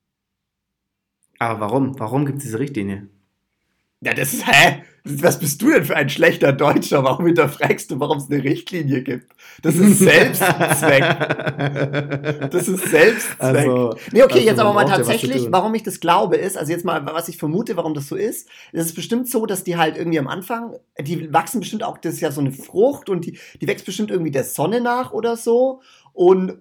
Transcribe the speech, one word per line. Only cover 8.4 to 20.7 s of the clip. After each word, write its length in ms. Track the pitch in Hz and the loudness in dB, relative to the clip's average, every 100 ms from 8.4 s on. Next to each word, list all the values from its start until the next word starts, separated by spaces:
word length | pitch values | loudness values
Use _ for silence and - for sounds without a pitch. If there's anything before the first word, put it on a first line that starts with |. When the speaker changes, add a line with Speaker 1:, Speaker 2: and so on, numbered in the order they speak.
Speaker 2:
Richtlinie 580 | 135 143 - 180 143 135 | -2 -4 -4 -6 -2 -4
gibt? 320 | 131 - _ _ - - | -4 -10 _ _ -20 -6
Das 140 | 160 170 | 0 4
ist 240 | 202 196 | 6 8
Selbstzweck. 1040 | 190 151 254 180 185 - 170 151 156 139 | 8 8 6 2 0 2 0 2 4 4
Speaker 1:
<laughs> 1500 | 143 160 156 - - 139 143 139 139 147 143 139 147 147 139 | 4 0 -2 -4 -4 -4 -4 -4 -4 -4 -6 -6 -6 -6 -4
Speaker 2:
Das 160 | 175 - | -4 -2
ist 200 | 185 - | -4 2
Selbstzweck. 460 | 156 190 233 - - | 4 6 4 -6 -4
Speaker 1:
Also, 560 | 131 139 131 123 120 110 - | 0 2 2 2 0 -4 -2
Speaker 2:
Nee, 120 | 202 | 6
okay, 120 | 262 370 | 6 6
Speaker 1:
also 100 | 220 | 4
Speaker 2:
jetzt 120 | 208 | 4
Speaker 1:
man 80 | 208 | 2
Speaker 2:
aber 60 | 208 | 2
mal 80 | 202 | 2
Speaker 1:
braucht 80 | |
ja 60 | 190 | 2
was 80 | 190 | 0
zu 40 | |
Speaker 2:
tatsächlich, 300 | 226 - 262 | -2 -2 -2
Speaker 1:
tun. 80 | 117 | 0
Speaker 2:
warum 220 | 185 208 220 | 0 0 -4
ich 80 | |
das 160 | 220 - | -4 -6
glaube, 360 | 170 180 208 156 | 2 2 2 0
ist, 200 | 190 - | -2 -6
also 140 | 147 | -6
jetzt 140 | 170 175 | -4 -2
mal, 200 | 160 143 | -4 -4
was 220 | 160 170 | -6 -8
ich 80 | 165 | -6
vermute, 380 | 151 170 240 185 | -4 -4 -4 -4
warum 160 | 160 | -4
das 140 | 151 139 | -4 -6
so 80 | 196 | -4
ist, 320 | 214 - - - - | -4 -6 -14 -20 -12
es 140 | 156 165 | -6 -6
ist 80 | 165 | -6
bestimmt 320 | 151 233 247 | -4 -4 -2
so, 160 | 233 220 | -4 -2
dass 180 | 190 | -6
die 140 | - 170 | -4 -2
halt 200 | 160 156 | 0 -2
irgendwie 220 | 180 160 | -2 -2
am 80 | 143 | -2
Anfang, 480 | 170 185 233 233 | -6 -6 -8 -8